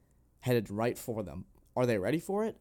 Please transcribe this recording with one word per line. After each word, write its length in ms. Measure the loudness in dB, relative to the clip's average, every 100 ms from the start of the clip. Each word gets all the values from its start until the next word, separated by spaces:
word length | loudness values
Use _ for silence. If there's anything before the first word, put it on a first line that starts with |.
| _ _ _ _
headed 280 | 2 2 2
right 280 | 0 0 0
for 260 | -4 -6
them. 220 | -6 -8 -12 -20 _ 0
Are 80 | 2
they 120 | 2
ready 220 | 2 0
for 260 | -2 -2 -2
it? 120 | -4